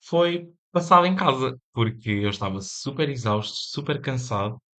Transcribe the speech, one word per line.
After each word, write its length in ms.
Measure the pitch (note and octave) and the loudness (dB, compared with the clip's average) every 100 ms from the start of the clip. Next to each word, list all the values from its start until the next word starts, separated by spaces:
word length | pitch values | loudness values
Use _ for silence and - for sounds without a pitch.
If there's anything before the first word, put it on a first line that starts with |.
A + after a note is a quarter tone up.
foi 460 | - E3+ E3+ F3 E3+ _ _ | 0 2 2 2 -6 _ _
passada 340 | F3+ E3+ F3+ F3 | -4 6 6 6
em 80 | F#3 | 4
casa, 400 | F3+ C3 B2+ B2+ _ | 2 2 0 -4 _
porque 380 | - A2+ G#2 - | -2 -2 -2 -2
eu 200 | G#2 G2+ | 0 0
estava 300 | G2+ G2 F#2+ | -2 -4 -4
super 480 | F#2+ - - - D#3 | -8 -10 -10 -2 -2
exausto, 480 | C3+ A2+ G#2 G#2 - | -2 0 0 -2 -8
super 440 | - - C#3+ C#3+ | -8 -8 -4 -4
cansado, 580 | - C3 B2 G#2 G2+ A2 _ | -2 -4 -2 -2 -2 -6 _